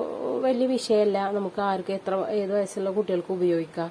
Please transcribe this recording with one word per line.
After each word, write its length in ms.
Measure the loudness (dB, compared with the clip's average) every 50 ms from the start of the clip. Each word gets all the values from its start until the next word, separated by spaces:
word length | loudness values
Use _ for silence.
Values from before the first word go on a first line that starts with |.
| -2 -4 -4 -4 -2 -2 0 2
വലിയ 260 | 2 2 2 4 2
വിഷയമല്ല, 640 | 2 2 2 2 4 4 4 4 4 2 0 0 -2
നമുക്ക് 320 | -2 -2 -2 -4 -2 -2 0
ആർക്ക് 300 | 0 0 0 -2 -4 -6
എത്ര, 340 | -4 -4 -2 -2 -2 0 0
ഏത് 240 | -2 -2 -2 0 0
വയസ്സുള്ള 360 | 0 0 -2 -4 -4 -4 -2
കുട്ടികൾക്ക് 420 | 0 0 0 0 0 -2 -2 -2 -2
ഉപയോഗിക്കാം. 580 | 0 2 2 2 2 0 -2 -6 -6 -6 -6